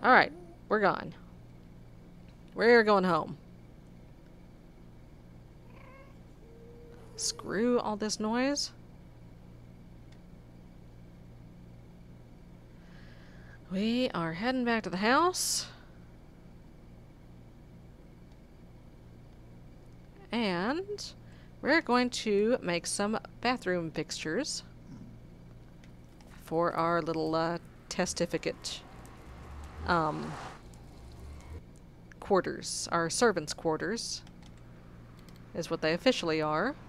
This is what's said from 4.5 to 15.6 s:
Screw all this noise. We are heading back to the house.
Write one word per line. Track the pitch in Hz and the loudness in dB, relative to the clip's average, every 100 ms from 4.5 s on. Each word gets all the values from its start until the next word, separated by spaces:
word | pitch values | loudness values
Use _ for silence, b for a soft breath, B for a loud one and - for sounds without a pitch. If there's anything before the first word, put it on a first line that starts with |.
| - - - - - - - - - - - - - - 539 539 - - - - - - - - - - - | -20 -20 -20 -18 -18 -18 -18 -18 -18 -18 -18 -18 -18 -18 -18 -18 -18 -18 -20 -20 -18 -18 -18 -18 -18 -16 -6
Screw | - - - 165 240 240 | -4 -4 -4 2 4 4
all | - 208 | 2 -2
this | 214 208 | -2 0
noise. | 214 233 262 285 - - - - - - - - - - - - - - - - - - - - - - - - - - - - - - - - - - - - - - - - - B B B B B B B B B - | 0 2 2 2 -2 -6 -18 -18 -18 -18 -18 -18 -18 -18 -18 -18 -18 -18 -18 -18 -18 -18 -18 -18 -18 -18 -18 -18 -18 -18 -18 -16 -18 -16 -18 -18 -18 -18 -18 -18 -18 -18 -18 -18 -18 B B B B B B B B B -4
We | 190 220 240 254 | 0 2 4 2
are | - 165 | 2 0
heading | 165 226 262 | 0 0 2
back | 240 226 | 4 2
to | 185 | 2
the | 175 | 2
house. | 208 269 339 370 - - | 6 8 6 4 0 0